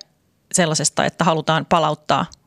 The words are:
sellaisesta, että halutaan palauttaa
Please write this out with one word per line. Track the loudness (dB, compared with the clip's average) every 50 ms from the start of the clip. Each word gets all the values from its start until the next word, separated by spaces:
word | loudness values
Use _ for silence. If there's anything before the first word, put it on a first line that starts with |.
| -6 _ _ _ _ _ _ _ _ -4 -2
sellaisesta, | 0 0 0 0 -2 -4 -4 -2 -2 -2
että | -2 0 0 0
halutaan | 0 0 0 0 -2 -2 -2 0
palauttaa | 0 0 2 2 0 -2 -4 _ -2 -2 -2 -2 -4 -10 -14 _